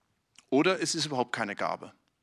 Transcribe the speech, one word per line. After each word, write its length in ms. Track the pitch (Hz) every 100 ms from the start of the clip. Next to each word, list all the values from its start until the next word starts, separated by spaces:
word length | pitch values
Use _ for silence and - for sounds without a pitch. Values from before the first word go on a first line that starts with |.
| _ _ _ _ -
Oder 320 | 131 170 180
es 140 | 156
ist 100 | 165
überhaupt 280 | 151 135 120
keine 220 | - 104
Gabe. 380 | 98 85 87 87 - _ _